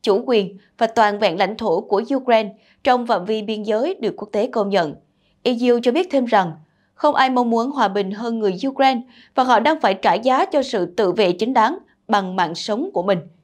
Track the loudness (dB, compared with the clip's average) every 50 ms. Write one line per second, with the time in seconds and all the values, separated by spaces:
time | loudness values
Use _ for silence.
0 | 2 2 0 0 2 0 0 0 0 -2 -8 -16 _ _ _ -4 -4 -2 2 2
1 | 2 2 2 0 0 0 2 0 -2 -2 -2 -4 -2 0 0 -2 0 0 -2 -2
2 | 0 -2 -4 -2 0 2 2 2 2 -2 -10 _ _ _ _ _ _ 2 2 2
3 | 2 -2 -2 -2 0 -4 -4 -4 -4 -6 -6 -6 -2 -2 -2 0 0 -2 -4 -4
4 | -4 -6 -6 -6 -12 -6 -2 -2 -2 -2 0 -2 -2 0 0 0 0 -2 -6 -12
5 | _ _ _ _ _ _ _ _ _ -2 -2 2 2 2 2 4 2 0 0 0
6 | -2 0 0 -2 0 2 2 2 2 0 -6 -12 _ _ _ _ _ _ _ _
7 | 0 2 2 4 2 2 2 0 0 0 0 0 -2 -2 -2 0 -2 0 0 -2
8 | -4 -4 -6 -6 -6 -6 -4 -2 -2 -2 -2 -2 -6 -6 -2 2 2 2 2 0
9 | -6 _ _ -20 -20 _ _ -2 2 4 4 4 4 2 0 2 0 0 0 2
10 | 0 0 0 2 2 0 2 2 0 0 0 -2 -2 0 -2 -2 -4 -2 0 0
11 | 0 0 2 2 2 2 2 0 -2 0 2 2 2 2 0 -4 _ _ _ _
12 | _ -2 -2 -2 0 -2 -2 -2 -2 -2 -4 -10 -6 -6 -4 -4 -4 -4 -4 -4
13 | 0 0 -2 -2 -2 -12 _ _